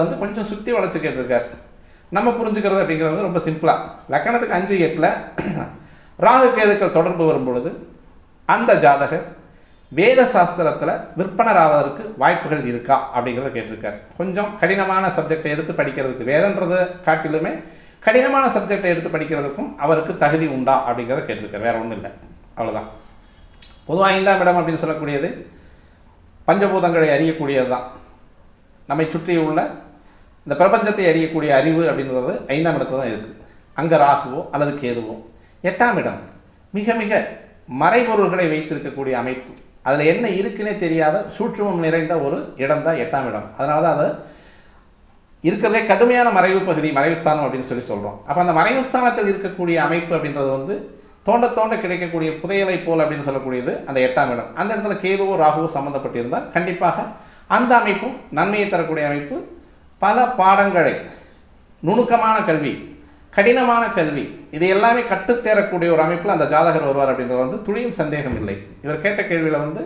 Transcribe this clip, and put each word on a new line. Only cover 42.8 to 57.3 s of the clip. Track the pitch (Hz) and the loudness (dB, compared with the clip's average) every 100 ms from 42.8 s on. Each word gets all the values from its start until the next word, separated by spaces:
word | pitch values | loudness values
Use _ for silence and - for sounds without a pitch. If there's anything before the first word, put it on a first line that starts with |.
| 156 | 0
தான் | 160 | -2
எட்டாம் | 117 139 123 | -2 -4 -4
இடம். | 104 - - | -6 -8 -6
அதனால | 139 151 165 | -2 2 2
தான் | 147 | 2
அது | 170 - - - - - - - _ _ _ _ _ - | 0 -4 -12 -20 -20 -20 -20 -20 _ _ _ _ _ -4
இருக்கிறதே | 151 226 214 220 214 | -2 0 2 2 2
கடுமையான | 196 240 247 240 190 | 4 4 4 4 4
மறைவு | 185 190 185 | 4 2 0
பகுதி, | 156 156 139 | 0 0 2
மறைவு | 151 160 | 0 0
ஸ்தானம் | 156 151 135 | 0 0 0
அப்படின்னு | 131 127 | -4 -6
சொல்லி | 123 123 | -6 -6
சொல்றோம். | 104 101 - - | -6 -6 -8 -4
அப்ப | 156 | 0
அந்த | 180 160 | 2 2
மறைவு | 202 262 254 | 2 0 -2
ஸ்தானத்தில் | 254 247 233 196 | 0 2 2 0
இருக்கக்கூடிய | 190 190 185 175 165 147 | -2 -6 -4 0 0 2
அமைப்பு | 170 165 165 | 0 -2 -2
அப்படின்றது | 147 143 135 135 | -2 -2 -2 -2
வந்து | 139 202 - - - _ - | -4 -8 -10 -20 -20 _ 0
தோண்ட | 240 240 226 | 2 2 2
தோண்ட | 220 220 | 0 0
கிடைக்கக்கூடிய | 185 175 175 170 156 156 | -2 -4 -4 -2 -2 -4
புதையலை | 175 196 190 180 165 | -2 0 0 0 0
போல் | 160 | 2
அப்படின்னு | 151 147 139 | 0 -2 -4
சொல்லக்கூடியது | 135 135 127 123 - - | -4 -4 -4 -4 -6 -2
அந்த | 135 127 | 2 2
எட்டாம் | 147 131 120 | 2 0 -2
இடம். | 110 - | -6 -4
அந்த | 202 214 | -4 -2
இடத்துல | 202 185 185 | -4 -2 -2
கேதுவோ | 196 196 180 | 0 0 2
ராகுவோ | 151 151 160 139 | 2 2 -2 -4
சம்பந்தப்பட்டிருந்தால் | 143 139 123 120 120 - - 170 | -4 -6 -6 -6 -4 -6 -4 -4
கண்டிப்பாக | 180 175 175 156 156 - - | -2 0 0 0 -6 -12 -20